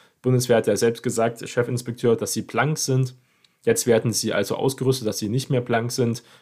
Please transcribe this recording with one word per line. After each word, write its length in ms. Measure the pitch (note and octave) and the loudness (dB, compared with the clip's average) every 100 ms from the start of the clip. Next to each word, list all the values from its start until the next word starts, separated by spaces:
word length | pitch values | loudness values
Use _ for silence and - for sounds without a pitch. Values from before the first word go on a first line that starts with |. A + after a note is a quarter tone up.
| _ _ | _ _
Bundeswehr 360 | B2+ B2+ A#2+ A2+ | 2 2 4 4
hat 100 | G#2+ | 4
ja 80 | G2+ | 2
selbst 260 | A#2 A#2 | 2 0
gesagt, 440 | B2 A#2 A2+ A#2 G2+ | -2 0 -2 -2 -4
Chefinspekteur, 680 | - A#2+ B2 - A2+ A#2+ A2+ | -2 -2 -2 -6 -2 0 2
dass 180 | G#2 | 0
sie 100 | - | -4
blank 340 | - A2 C3+ D3+ | -4 -2 0 0
sind. 380 | - C3 B2+ - _ _ _ _ | 0 0 0 -6 _ _ _ _
Jetzt 240 | - A#2 - | 0 0 2
werden 260 | A2 A#2 | 2 2
sie 200 | G2+ A2 | -2 -2
also 220 | F#2 G2+ - | -2 -2 -2
ausgerüstet, 520 | C3+ C3+ C3 - G#2+ | -2 0 0 0 -2
dass 100 | - | -4
sie 120 | G#2 | -2
nicht 200 | B2 C3 | -2 0
mehr 120 | C3 | -2
blank 300 | B2 A#2 A#2 | 0 -2 0
sind. 320 | - A#2 A#2 - - | 0 0 -2 -8 -20